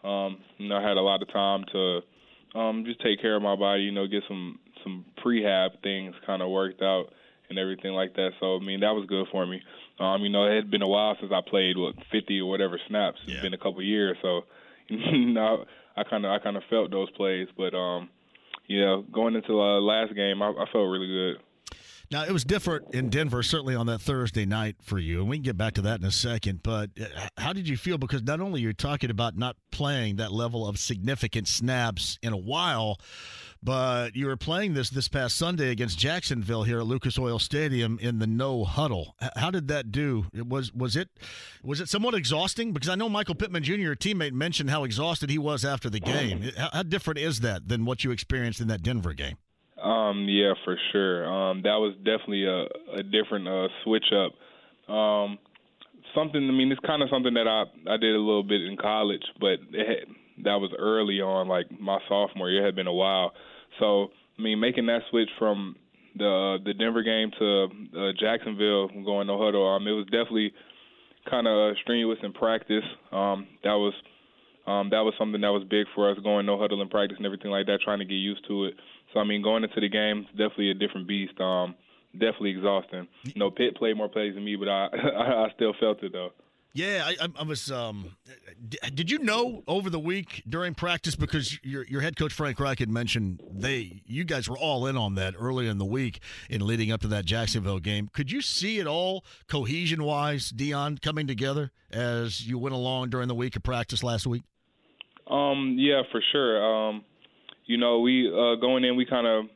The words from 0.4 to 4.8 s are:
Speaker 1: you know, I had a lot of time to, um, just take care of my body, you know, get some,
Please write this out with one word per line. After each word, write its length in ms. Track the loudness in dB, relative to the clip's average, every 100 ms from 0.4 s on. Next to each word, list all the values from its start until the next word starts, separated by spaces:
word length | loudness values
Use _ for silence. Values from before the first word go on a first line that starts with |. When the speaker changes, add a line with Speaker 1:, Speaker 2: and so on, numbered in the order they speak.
| -16 -12
Speaker 1:
you 120 | -2
know, 80 | 0
I 60 |
had 140 | 2 4
a 60 |
lot 200 | 4 2
of 80 | 0
time 320 | 0 0 0 -2
to, 280 | -2 0 -2 -6 _ _ -20 _ -4
um, 260 | -2 -2
just 160 | -6 -2
take 180 | 0 2
care 160 | 2 2
of 60 |
my 120 | 2
body, 280 | 2 2 2
you 100 | 0
know, 140 | -2 -2
get 160 | -2 -4
some, 320 | -8 -8 -12 _ -14